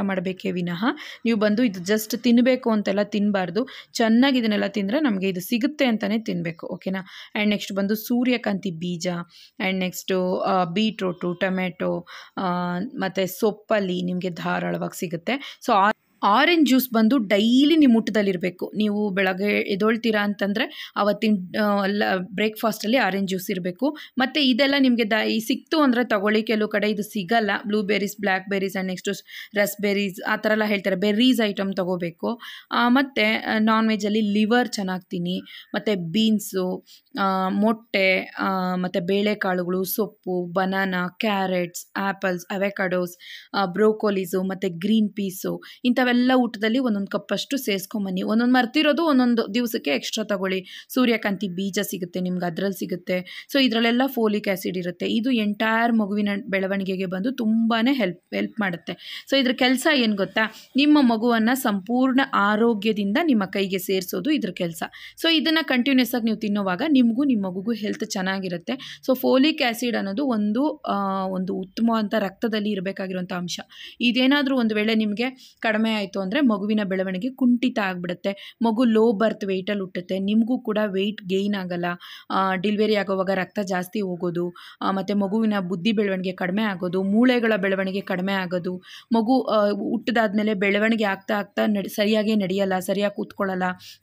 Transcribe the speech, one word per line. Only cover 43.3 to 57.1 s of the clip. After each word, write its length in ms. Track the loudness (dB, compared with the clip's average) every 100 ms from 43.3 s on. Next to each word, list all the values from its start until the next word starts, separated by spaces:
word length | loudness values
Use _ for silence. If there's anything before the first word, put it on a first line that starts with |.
| -20 -6
ಆ, 120 | -2 -2
ಬ್ರೋಕೋಲೀಸು, 760 | 4 2 4 0 0 -2 -2
ಮತ್ತೆ 260 | -2 -4 -6
ಗ್ರೀನ್ 420 | -2 2 2 2
ಪೀಸು, 520 | -2 -6 -6 -8 -8 -10 -4
ಇಂಥವೆಲ್ಲ 260 | 0 2 2 2 4 4
ಊಟದಲ್ಲಿ 420 | 2 -2 0 0
ಒಂದೊಂದು 280 | 0 -2 -2
ಕಪ್ಪಷ್ಟು 500 | -6 -2 -4 -2 -4
ಸೇರ್ಸ್ಕೊಂಬನ್ನಿ. 640 | -2 -4 -4 -6 -4 -4
ಒಂದೊಂದು 300 | 0 2 4
ಮರ್ತಿರೋದು 520 | 4 4 2 2 4
ಒಂದೊಂದು 500 | 4 4 4 2 0
ದಿವಸಕ್ಕೆ 360 | -2 -2 -2 -2
ಎಕ್ಸ್ಟ್ರಾ 340 | -2 -4 -6
ತಗೊಳ್ಳಿ. 600 | -2 -2 0 -2 -6 -18 -4
ಸೂರ್ಯಕಾಂತಿ 600 | 2 2 2 0 -2 -4
ಬೀಜ 300 | -4 -4 -2
ಸಿಗುತ್ತೆ 380 | -4 -6 -6 -4
ನಿಮ್ಗೆ, 260 | -4 -2 -4
ಅದ್ರಲ್ಲಿ 320 | -2 -4 -4
ಸಿಗುತ್ತೆ. 680 | -6 -8 -4 -4 -4 -16 -4
So 120 | 2
ಇದ್ರಲ್ಲೆಲ್ಲ 380 | 2 2 2 2 0
ಫೋಲಿಕ್ 420 | 0 0 0 -2
ಆಸಿಡ್ 300 | -4 -4 -4
ಇರುತ್ತೆ. 280 | -6 -4 -2
ಇದು 240 | 0 0
ಎಂಟೈರ್ 600 | 0 0 0 0 2 2
ಮಗುವಿನ 360 | 2 0 0 -2 -2 -2
ಬೆಳವಣಿಗೆಗೆ 580 | -2 0 -2 -2 -4
ಬಂದು 260 | -4